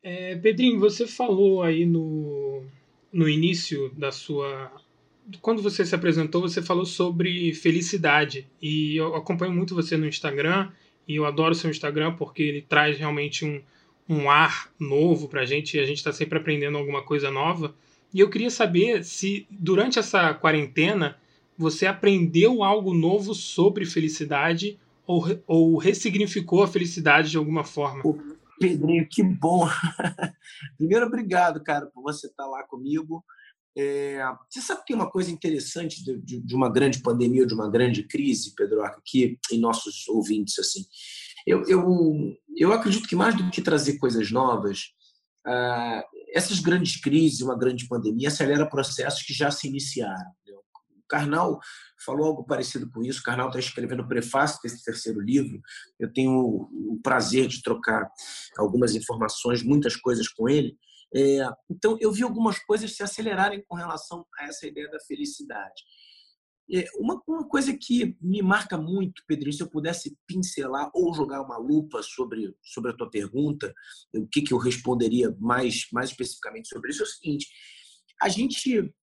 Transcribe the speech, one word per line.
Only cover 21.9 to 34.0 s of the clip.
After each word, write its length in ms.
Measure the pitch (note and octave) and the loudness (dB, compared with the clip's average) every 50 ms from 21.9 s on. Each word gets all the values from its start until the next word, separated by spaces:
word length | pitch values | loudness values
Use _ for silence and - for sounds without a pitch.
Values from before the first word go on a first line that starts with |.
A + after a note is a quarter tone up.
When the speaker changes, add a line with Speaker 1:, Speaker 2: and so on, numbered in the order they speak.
| F#3+ F#3+ - G3+ G3 F#3 E3+ E3 E3 E3+ G3 A#3 B3+ A3+ G3+ | 0 4 4 4 4 6 2 4 6 6 6 6 6 4 4
Speaker 1:
algo 300 | F#3+ G#3 G#3+ G3 F#3+ F3 | 2 2 2 2 2 2
novo 400 | E3+ D#3+ E3+ G3 G#3 G3 G3+ G#3+ | 4 4 4 2 2 0 -2 -6
sobre 520 | - - - - - F3 G#3 - G#3 F#3+ | -6 -8 -6 2 4 4 4 4 2 -4
felicidade 960 | E3+ - E3 D#3 D3+ D#3 - D3+ C#3+ D3+ C#3 D3 E3 E3+ E3 F#3+ G#3 G#3 _ _ _ _ _ _ | -2 -2 -2 -2 0 -2 -4 -4 -2 0 2 2 2 2 0 -2 -6 -8 _ _ _ _ _ _
ou 140 | - F3 E3+ | 0 0 0
re-, 220 | - E3+ G3 - _ | 2 0 -4 -4 _
ou 320 | - E3 E3 E3 E3 E3 | 2 6 6 8 6 6
ressignificou 880 | - - F#3+ - - - A3+ F#3 G3 G#3 G3 - G#3 E3+ - F3+ F3+ G3+ | 6 4 2 2 4 -2 0 2 2 0 0 0 -4 -2 2 4 4 4
a 60 | F#3+ | 4
felicidade 600 | - G3+ F3 E3+ - F3 D#3 D#3 C#3+ D#3 D#3+ D3+ | 4 -2 -2 -2 -4 0 6 6 6 6 6 4
de 80 | D#3 | 0
alguma 280 | D#3+ D3+ D3+ D#3+ D#3+ D3 | -2 0 0 -2 -2 -4
forma. 360 | - - D3 C#3+ C#3 C3+ C3+ | -4 -4 -4 -4 -4 -4 -2
Speaker 2:
Pô, 160 | C3 D#3 D3 D3+ - - D#3 - _ _ _ | -2 -2 -2 -2 -8 -16 -16 -18 _ _ _
Pedrinho, 480 | - F#3 F3+ F3 D3 D3 D#3 E3+ E3+ D#3 - | 0 2 2 2 2 2 4 4 2 2 0
que 120 | - - | 2 2
bom! 460 | G3+ F#3 F3+ - - D#3+ F3+ F3+ E3+ D#3 - - - E3+ - - - E3 - - F3 | 4 4 2 2 2 2 4 4 4 2 0 0 -2 -4 -2 -2 -4 -4 -4 -4 -8
<laughs> 540 | - - _ _ - - - D3 C3+ _ | -8 -8 _ _ -20 -20 -18 -18 -18 _
Primeiro, 280 | _ - - G3+ A#3 A#3+ | _ 0 2 4 4 4
obrigado, 560 | A#3 C4 B3+ A3+ F#3 F#3 F3+ F3+ E3+ D#3 D#3 | 2 0 -4 -2 0 2 4 4 4 2 -2
cara, 260 | D3 - D3 C#3+ D3 | -4 -2 -2 -2 -4
por 140 | C#3+ _ B2+ | -8 _ -10
você 320 | C3 C#3+ D3+ D3 - C3+ _ | -8 -8 -8 -8 -10 -16 _
tá 120 | - C#3 | -12 -10
lá 180 | C3+ C3+ C3 C#3 | -10 -10 -12 -12
comigo. 640 | _ - B2+ C3 C#3 D3 D#3+ E3 D#3 E3 E3+ _ _ - _ - - _ _ _ _ _ D3 | _ -14 -10 -6 -4 -4 -4 -4 -6 -12 -12 _ _ -20 _ -20 -20 _ _ _ _ _ -6
É, 440 | C#3 C#3+ C#3+ C#3+ | -4 -4 -2 -4